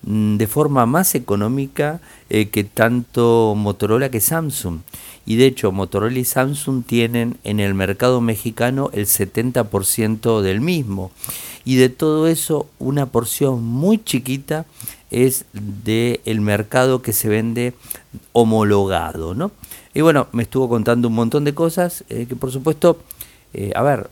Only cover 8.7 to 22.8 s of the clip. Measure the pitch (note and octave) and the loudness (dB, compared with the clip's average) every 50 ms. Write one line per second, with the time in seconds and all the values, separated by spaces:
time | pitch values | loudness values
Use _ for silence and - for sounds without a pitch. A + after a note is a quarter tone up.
8.7 | C3 C3+ C#3 - - G#2 G#2 G2+ - - G2+ F#2 - G#2+ A#2 B2+ B2 C3 A2+ G#2+ | 0 -2 -4 -4 -2 -4 -2 -2 0 -2 -2 -2 -2 -2 -2 0 0 -2 -2 0
9.7 | - G2+ G2 - - - A2 G#2+ A2 G#2+ - A#2+ A2+ G#2+ G2+ F#2+ F#2 G#2 C3+ E3+ | -2 -2 -2 0 -2 0 0 0 0 0 0 2 2 2 2 2 0 0 0 0
10.7 | F#3 D#3+ C3+ G#2+ G2 F#2+ F#2 F#2 _ - - - - - - - - - _ B2+ | 0 -2 -2 -4 -6 -6 -6 -10 _ -14 -12 -12 -12 -12 -12 -16 -18 -12 _ 0
11.7 | C3 B2+ B2+ C3 B2+ - D#3+ D#3 D3+ D#3 D#3 E3 E3 D#3 - - D#3+ C#3+ - - | 4 4 4 4 4 0 0 0 2 2 2 2 2 0 -2 -2 -2 -2 -2 -6
12.7 | _ _ C3 C3 C#3 D3 C#3 B2 - A#2 A#2 A2 - - C#3 C3+ C3 A#2+ A#2 A2+ | _ _ -6 -4 -2 -2 -2 0 0 -2 -2 -2 -2 0 0 0 0 0 -2 -2
13.7 | A#2 B2+ D#3 F#3+ A3 A3 A3 - - B2+ A#2+ B2 C3 C#3 C#3 - D#3 D#3 E3 _ | -2 0 2 2 2 0 0 -4 -4 -4 -2 -4 -6 -6 -4 -6 -6 -6 -6 _
14.7 | _ - - - - - _ _ - A#2 B2+ C3 B2 - - _ - G2+ G#2 G#2 | _ -16 -16 -16 -16 -18 _ _ 0 2 2 2 2 -2 -8 _ -12 -10 -10 -8
15.7 | G2+ G2+ G#2+ G#2+ A2 A2+ A#2 A#2+ A#2+ - - A2+ A2 A2 G#2 G#2 G#2 G2+ G#2+ G#2+ | -10 -8 -4 -2 0 0 0 0 -2 -4 -4 -4 -2 0 0 0 0 0 -2 0
16.7 | - C3 B2+ C3 C3 B2+ - - G#2+ - - A2 G#2 A2 A2+ A#2 A2+ A#2 A#2+ B2 | 0 2 2 4 2 0 -2 -4 -4 -2 0 0 0 0 0 -2 -2 -2 -4 -4
17.7 | B2 _ - - - - _ _ - - - _ _ A#2+ A#2 A2 A2 A2 G#2+ G2+ | -6 _ -14 -14 -14 -14 _ _ -20 -20 -20 _ _ 4 4 6 4 4 4 4
18.7 | G#2 G2+ G2 F#2+ F#2+ E2 E2 E2 - E2+ D#2+ E2 F#2 A#2+ E3+ G#3 - _ - - | 4 4 4 2 0 -2 -2 -4 -6 -8 -6 -6 -4 -4 -4 -6 -6 _ -20 -20
19.7 | - - - _ _ C3+ D3+ E3 D#3 C#3+ A#2+ - - A#2+ A#2 - - C3 C3 A#2+ | -20 -20 -20 _ _ 2 4 4 4 4 0 0 -2 -4 -4 -2 -2 -2 0 0
20.7 | A#2 A#2 G#2 A#2+ A#2 B2 A#2+ A#2 A2+ A2+ A#2 A2+ A2+ D3 D3 D3 C#3+ D3 E3 E3 | 0 0 2 2 2 2 2 0 2 0 0 2 0 0 0 0 0 0 -2 -2
21.7 | D#3+ F#3+ F3+ F3 F3 - - _ A2+ A2+ A#2+ A#2+ B2+ A#2+ - B2+ B2+ C3+ C3 D#3+ | 0 -2 -2 -2 -4 -10 -12 _ -8 -8 -6 -8 -8 -8 -8 -6 -6 -4 -2 -2
22.7 | D3+ - | 0 4